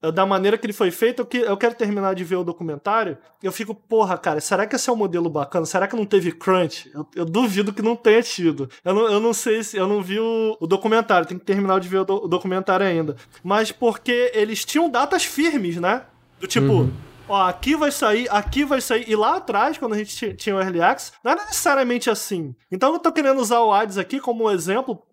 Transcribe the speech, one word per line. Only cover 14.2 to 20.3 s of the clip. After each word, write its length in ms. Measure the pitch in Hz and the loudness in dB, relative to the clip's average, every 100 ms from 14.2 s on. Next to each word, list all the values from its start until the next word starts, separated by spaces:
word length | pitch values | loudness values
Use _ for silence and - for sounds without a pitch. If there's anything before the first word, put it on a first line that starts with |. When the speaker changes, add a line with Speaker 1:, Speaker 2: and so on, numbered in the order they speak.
| 247 | 0
Speaker 1:
eles 300 | 220 214 226 | 0 -2 -2
tinham 260 | - 302 339 | -2 0 2
datas 340 | 240 285 370 | 0 0 0
firmes, 520 | - - 330 294 180 170 | -2 0 0 0 -2 -2
né? 260 | 175 233 - _ _ _ | 0 0 -4 _ _ _
Do 80 | 185 | -4
tipo, 260 | - 139 | 0 4
Speaker 2:
Uhum. 180 | 208 127 127 - - - | 4 2 -2 -14 -20 -4
Speaker 1:
"Ó, 160 | 196 185 | 0 0
aqui 260 | 180 - | 0 -2
vai 160 | 311 302 | 0 0
sair, 380 | 285 240 214 240 | 0 2 2 2
aqui 320 | 208 202 269 | -2 0 -2
vai 200 | 285 269 | 0 0
sair." 240 | - 233 233 | 0 -2 0
E 80 | 214 | 0
lá 200 | 214 349 | 2 0
atrás, 420 | - 202 247 311 | -2 0 0 -2
quando 160 | 247 | -4
a 40 | 214 | -4
gente 160 | 208 | -6
ti-, 200 | - 220 | -6 -8